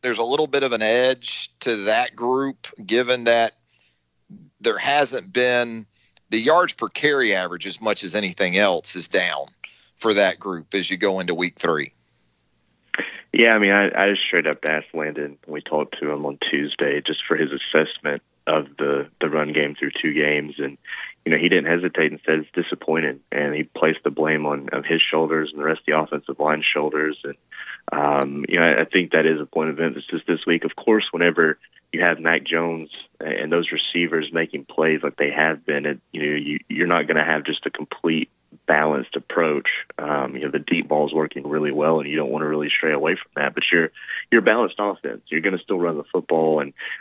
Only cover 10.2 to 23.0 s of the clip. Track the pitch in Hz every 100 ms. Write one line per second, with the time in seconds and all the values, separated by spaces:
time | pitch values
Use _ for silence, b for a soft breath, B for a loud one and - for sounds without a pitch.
10.2 | 95 85 101 87 76 98 87 92 101 95
11.2 | 87 85 90 - 82 78 - _ _ _
12.2 | _ _ _ _ _ _ _ B B B
13.2 | B - 117 110 98 101 101 - 98 98
14.2 | - 87 78 73 76 78 - 80 76 73
15.2 | 73 71 - 76 - 76 71 - 76 73
16.2 | 73 71 - 71 71 - 71 71 - 76
17.2 | - 80 73 71 - 80 76 - 76 71
18.2 | - _ - 78 69 - 71 71 71 _
19.2 | 80 76 76 76 73 73 71 - 80 76
20.2 | 73 76 73 71 69 71 B B B -
21.2 | 85 78 87 87 76 87 87 85 78 76
22.2 | - 78 76 90 - - - 80